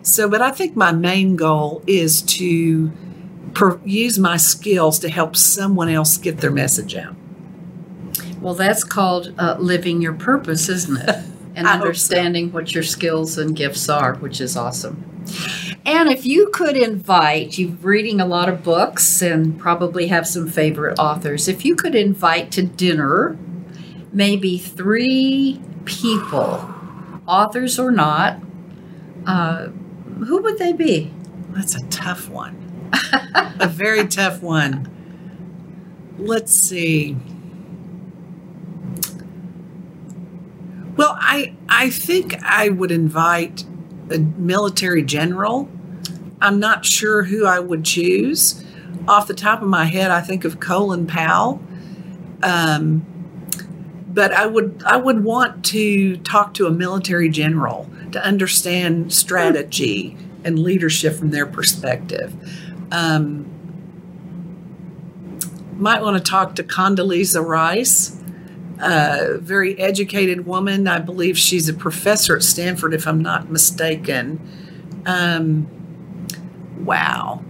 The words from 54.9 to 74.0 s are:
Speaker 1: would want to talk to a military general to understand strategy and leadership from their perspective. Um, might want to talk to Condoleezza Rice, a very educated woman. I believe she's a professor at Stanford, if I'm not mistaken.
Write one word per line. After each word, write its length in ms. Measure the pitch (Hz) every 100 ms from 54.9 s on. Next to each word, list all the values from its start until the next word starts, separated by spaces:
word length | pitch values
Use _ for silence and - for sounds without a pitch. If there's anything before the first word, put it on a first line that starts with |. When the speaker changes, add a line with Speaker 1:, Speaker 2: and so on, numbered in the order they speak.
| 247
Speaker 1:
would 260 | 262 226
want 400 | 208 233 254 180 180
to 520 | 214 214 202 190 180
talk 360 | 160 208 202 -
to 120 | 180
a 40 |
military 580 | 165 180 190 185 175 165
general 600 | 151 151 160 123 107 - - -
to 120 | -
understand 920 | 196 202 190 - 180 180 175 165 165
strategy 1040 | - - 180 170 151 147 - 127 98 - - - -
and 160 | 170 160
leadership 560 | 175 185 165 156 156 156
from 160 | 156
their 140 | 147 143
perspective. 880 | - 151 - 131 123 - - - - - - - - -
Um, 560 | 170 165 156 147 147 147 - - - - - - - - - - - - - - - - - - - - - - -
might 240 | 202 226
want 160 | 214 190
to 60 | -
talk 260 | 190 185 170
to 80 |
Condoleezza 800 | 170 - 190 196 190 175 185 170
Rice, 760 | 165 160 160 196 247 - - - - - - - - -
a 580 | 151 165 147 143 143 139
very 420 | 170 196 190 196
educated 640 | 190 190 196 196 190 180 175
woman. 420 | 185 196 196 190
I 120 | 175
believe 380 | 160 185 175 170
she's 320 | - 180 156
a 40 |
professor 600 | 156 175 156 202 208 - 160
at 80 |
Stanford, 500 | - - 175 180 160
if 140 | 160 160
I'm 140 | 160
not 280 | 165 170 165
mistaken. 920 | 160 - 175 160 156